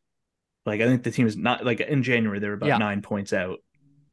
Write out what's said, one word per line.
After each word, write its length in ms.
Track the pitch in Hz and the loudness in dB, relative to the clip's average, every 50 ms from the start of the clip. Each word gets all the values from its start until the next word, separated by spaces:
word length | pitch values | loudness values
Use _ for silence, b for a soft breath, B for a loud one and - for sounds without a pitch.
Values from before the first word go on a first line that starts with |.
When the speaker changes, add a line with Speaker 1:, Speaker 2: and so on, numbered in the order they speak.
| _ _ _ _ _ _ _ _ _ _ _ _ _ | _ _ _ _ _ _ _ _ _ _ _ _ _
Speaker 1:
Like, 160 | 110 107 107 | -4 0 2
I 60 | 113 | 2
think 160 | 123 131 123 - | 2 2 2 0
the 80 | 120 | -2
team 160 | - 131 123 | 0 2 2
is 100 | 110 104 | 2 0
not, 260 | 90 - 120 123 - 113 | 0 0 0 0 0 0
like, 160 | 123 117 - | 0 0 0
in 220 | - 123 151 135 | 0 0 0 0
January, 380 | 120 131 123 117 113 107 101 101 | 2 2 2 2 2 0 -2 -2
they 80 | 104 | -4
were 80 | 101 104 | -4 -4
about 120 | 107 - | -2 0
Speaker 2:
Yeah. 100 | 147 127 | 2 2
Speaker 1:
nine 260 | 113 107 104 101 101 101 | 2 2 0 -2 -4 -4
points 280 | - 107 101 98 - | -4 -4 -4 -2 -2
out. 280 | 104 95 90 92 90 - _ _ _ _ _ _ _ _ _ _ | -2 -2 -2 -4 -6 -10 _ _ _ _ _ _ _ _ _ _